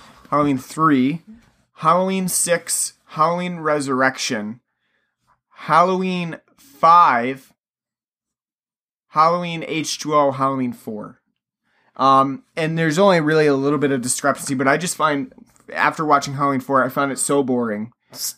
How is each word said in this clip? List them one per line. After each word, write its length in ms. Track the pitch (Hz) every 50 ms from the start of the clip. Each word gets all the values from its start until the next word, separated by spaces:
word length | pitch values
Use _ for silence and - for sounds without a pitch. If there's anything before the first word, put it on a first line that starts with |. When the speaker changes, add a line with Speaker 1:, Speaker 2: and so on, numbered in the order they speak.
| - - - - - _
Speaker 1:
Halloween 280 | 135 147 147 147 139
three, 640 | 127 - - - 156 160 160 143 131 127 135 160 165 - - - - _ _ _ _ _ _ _
Halloween 500 | - 151 156 170 180 185 190 190 190 185
six, 680 | 180 - - - 175 170 170 170 - - - - - - _ _
Halloween 500 | _ - 156 156 165 175 175 180 180 175 170
Resurrection, 1000 | 156 156 151 151 135 135 135 127 131 131 131 - - - 127 107 104 104 117 - _ _ _ _ _ _ _ _ _ _ _ _ _ _ _ _ _ _
Halloween 880 | _ - - - 151 160 175 185 185 185 190 185 185 180 175 170 - - _ _ _
five, 960 | _ - - _ - - 165 170 175 170 156 127 120 120 131 135 135 - _ _ _ _ _ _ _ _ _ _ _ _ _ _ _ _ _ _ _ _ _ _ _ _ _ _ _ _ _ _ _ _ _
Halloween 540 | - 151 160 165 175 175 175 170 170 165 -
H 320 | - 151 160 147 - - -
two 140 | - 147 151
O, 160 | 147 143 139
Halloween 420 | 131 135 135 135 135 131 127 123 113
four. 480 | - - 120 110 104 110 - - _ _ _ _ _ _ _ _ _ _ _ _ _ _ _ _
Um, 480 | - 131 135 135 135 135 139 135 - - _ _
and 220 | 165 160 156 165
there's 200 | 165 165 160 147
only 240 | 175 202 202 180 170
really 240 | 151 151 160 156 156
a 80 | 147 139
little 220 | 135 139 143 147
bit 140 | 143 147 139
of 100 | 139 131
discrepancy, 540 | 117 127 - - - 143 135 - - 135 139
but 120 | 127 139
I 100 | 135 143
just 180 | 156 175 175 -
find, 360 | - 151 156 147 139 131 - - - - _ _ _ _ -
after 320 | - 78 104 151 147 - 160
watching 280 | 151 143 139 143 147 135
Halloween 240 | 139 143 139 139 131
four, 220 | 127 - 139 131 123
I 60 | 131
found 220 | - 147 139 139
it 80 | 131 -
so 240 | - - 143 143 135
boring. 480 | 127 127 123 120 113 104 104 110 127 - _ _ _
Speaker 2:
It's 220 | - - - - -